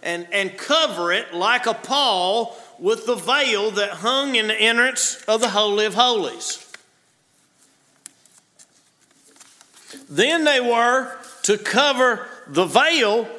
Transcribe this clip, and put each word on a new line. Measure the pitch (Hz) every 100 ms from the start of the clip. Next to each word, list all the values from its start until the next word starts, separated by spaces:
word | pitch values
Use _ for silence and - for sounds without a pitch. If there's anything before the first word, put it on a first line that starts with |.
and, | - 175 175
and | 202 196 -
cover | - 302 302 175 170
it | 185 -
like | 170 196 247 233
a |
pall | 214 - 269 269 190 180 220 233 - - -
with | 175 220 226
the | 233
veil | 170 277 269 208 214
that | 196 202
hung | 175 214 269 277 247
in | 214
the | 220
entrance | 220 233 254 254 - - -
of | 220
the | 233
Holy | 202 214 202 214
of |
Holies. | 190 247 226 147 113 - - - - _ _ _ _ _ _ _ _ _ _ _ _ - _ _ - _ _ - _ _ _ _ _ - _ - _ - - - - -
Then | 143 247 330 302
they | 269
were | 247 233 240 262 254 - - -
to | - 208
cover | - 226 285 254 254 220 - - -
the | 147 180
veil | 214 302 330 220 226 226